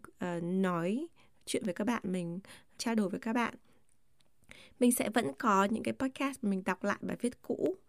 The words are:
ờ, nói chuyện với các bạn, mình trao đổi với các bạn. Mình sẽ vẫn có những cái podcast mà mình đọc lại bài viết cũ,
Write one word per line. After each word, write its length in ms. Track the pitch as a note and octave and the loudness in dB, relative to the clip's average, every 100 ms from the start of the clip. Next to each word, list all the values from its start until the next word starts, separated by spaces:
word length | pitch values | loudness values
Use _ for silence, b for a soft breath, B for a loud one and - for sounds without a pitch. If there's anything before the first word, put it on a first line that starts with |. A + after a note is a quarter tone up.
| - - | -10 -8
ờ, 200 | F3+ E3+ | -4 -2
nói 680 | E3+ F#3+ F#3 E3+ F3 A#3 E4 b b _ - | 0 2 2 2 0 -2 -4 b b _ -6
chuyện 180 | - - | -4 -2
với 80 | |
các 140 | F3 G#3+ | -2 -2
bạn, 140 | A#3 G3+ | -2 -2
mình 340 | F#3 E3+ F3 B B B - | -2 -2 -6 B B B -6
trao 180 | A#3 A3+ | 0 2
đổi 140 | F#3+ | 2
với 100 | A#3+ | -2
các 140 | A3 | -2
bạn. 200 | A#3+ A#3 - _ - - - _ - _ _ - B B - | 0 -2 -4 _ -20 -20 -20 _ -20 _ _ -20 B B 2
Mình 120 | B3 | 4
sẽ 180 | A#3+ G#3+ | 4 2
vẫn 220 | A#3 B3+ C4+ | 0 0 0
có 260 | A#3 G3 | 4 4
những 200 | G3+ A3 | 4 2
cái 100 | - | -2
podcast 500 | A3 C4 - C#4 C4 | -2 -2 -2 -4 -2
mà 60 | G3+ | -2
mình 140 | F#3+ F#3+ | 0 0
đọc 180 | F3+ | -2
lại 140 | G3+ - | -2 -2
bài 160 | F#3 - | -4 -4
viết 200 | A#3+ - | -4 -4
cũ, 340 | - - - F#4+ | -6 -2 0 -2